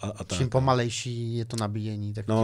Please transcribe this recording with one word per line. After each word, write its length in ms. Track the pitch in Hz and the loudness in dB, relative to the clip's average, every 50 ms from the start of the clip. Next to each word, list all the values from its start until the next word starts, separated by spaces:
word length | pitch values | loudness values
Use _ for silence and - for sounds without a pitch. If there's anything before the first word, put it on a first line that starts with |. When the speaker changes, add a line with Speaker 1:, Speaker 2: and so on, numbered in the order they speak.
Speaker 1:
a, 60 | - 104 | -8 -8
a 160 | 101 - - | -8 -8 -6
tak. 140 | - - - | -4 -2 0
Speaker 2:
Čím 100 | 135 120 | 0 2
pomalejší 880 | 117 131 131 135 127 123 120 120 110 - - 127 120 117 117 113 117 | 2 4 6 6 4 4 4 0 -2 -4 -6 -6 -4 -4 -4 -2 -2
je 80 | 120 113 | -2 -2
to 120 | 117 - | -2 -2
nabíjení, 560 | 113 110 104 104 110 107 110 107 104 104 104 104 | -2 -2 -2 -2 -2 -4 -4 -4 -4 -4 -4 -4
tak 140 | 107 104 107 | -4 0 2
Speaker 1:
No, 80 | 110 110 | 4 4